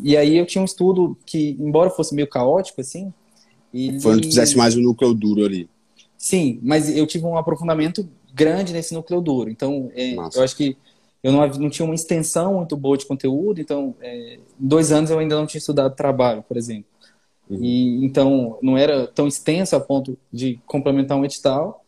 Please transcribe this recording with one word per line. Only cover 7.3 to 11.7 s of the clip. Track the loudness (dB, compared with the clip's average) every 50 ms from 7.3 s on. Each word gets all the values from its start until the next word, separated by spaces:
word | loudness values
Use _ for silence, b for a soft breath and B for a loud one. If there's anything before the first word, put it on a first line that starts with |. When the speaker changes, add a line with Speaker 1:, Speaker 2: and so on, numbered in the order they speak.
| -4
Speaker 1:
aprofundamento | -2 -2 -2 -4 -2 -2 -2 0 0 0 -2 -2 -6 -8 -8 -12 _ _ _ 0
grande | 2 2 4 4 0 -2 -4
nesse | -4 -6 -6 -6 -8
núcleo | -8 -6 -2 -2 -2
duro. | 0 0 0 -2 -2 -4
Então, | -6 -4 -4 -4 -4 -4 -6 -8 -8
é, | -6 -6 -6 -6
Speaker 2:
Massa. | -6 -8 -4 0 0
Speaker 1:
eu | 0
acho | 0 0
que | -2 -2 -2 -2 b b b b b b b b _
eu | 0 2
não | 4 4
hav-, | 4 2 0 -2
não | -4 -4